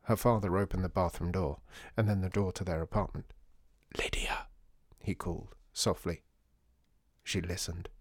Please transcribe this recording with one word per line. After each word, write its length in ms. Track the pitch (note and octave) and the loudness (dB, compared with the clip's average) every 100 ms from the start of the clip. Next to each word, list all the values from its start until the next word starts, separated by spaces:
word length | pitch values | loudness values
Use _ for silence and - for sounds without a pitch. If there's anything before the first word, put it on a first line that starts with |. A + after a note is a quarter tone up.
Her 120 | - | 2
father 420 | A2 A#2+ A2+ G2 F#2 | 4 6 4 4 2
opened 260 | G2+ F#2+ | 2 0
the 60 | F#2 | 0
bathroom 420 | - F2 - E2+ | 2 0 0 -2
door, 280 | F2+ E2 D2 - - - | 0 0 -2 -10 -18 -8
and 120 | - G#2+ | 2 4
then 140 | G2+ | 4
the 80 | F#2 | 2
door 220 | G2+ F#2+ | 2 0
to 100 | - | -2
their 180 | F#2 E2 | -2 -2
apartment. 520 | E2 G#2+ F#2+ - - - - - - _ _ - | 0 0 0 -4 -10 -18 -20 -20 -20 _ _ -4
Lydia, 500 | - - - - - - - - _ - | -2 -2 -2 -4 -6 -18 -20 -20 _ -10
he 160 | - | -6
called, 400 | F2+ F#2 E2 - - - | -4 -4 -6 -8 -18 -14
softly. 500 | - - - D#3+ E3 _ _ _ _ _ _ _ _ _ _ | 0 0 2 -2 -6 _ _ _ _ _ _ _ _ _ _
She 180 | - G2 | -2 -2
listened. 480 | F2 F2 - F2 F2+ - | 0 -4 -4 -6 -8 -12